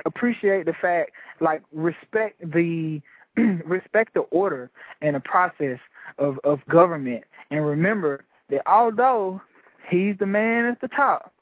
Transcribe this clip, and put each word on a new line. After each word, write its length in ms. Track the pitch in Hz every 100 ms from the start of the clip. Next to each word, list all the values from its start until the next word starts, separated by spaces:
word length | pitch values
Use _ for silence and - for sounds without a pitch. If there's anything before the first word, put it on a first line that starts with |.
| 156
appreciate 600 | - 240 226 202 196 160
the 80 |
fact, 380 | 165 180 175 156 - - -
like, 240 | 165 156 -
respect 720 | 156 165 165 - 220 220 -
the, 600 | 175 160 170 165 156 151 - -
<clears throat> 200 | _ -
respect 760 | 233 180 156 180 - 208 226 -
the 60 |
order 480 | - 165 196 139 123 - - -
and 140 | 151 139
the 40 |
process 580 | - 185 180 - 143 127 - - - -
of, 220 | 143 131
of 160 | 143 147 -
government, 560 | 165 180 160 131 117 - - -
and 160 | 147 151
remember 600 | 147 180 220 156 139 - _ _
that 140 | 139 -
although 720 | 202 233 214 254 240 190 190 - _ _ _ -
he's 260 | 180 196 196
the 80 | 196
man 400 | 208 220 233 233
at 160 | 240
the 60 | 262
top, 460 | - 269 165 - _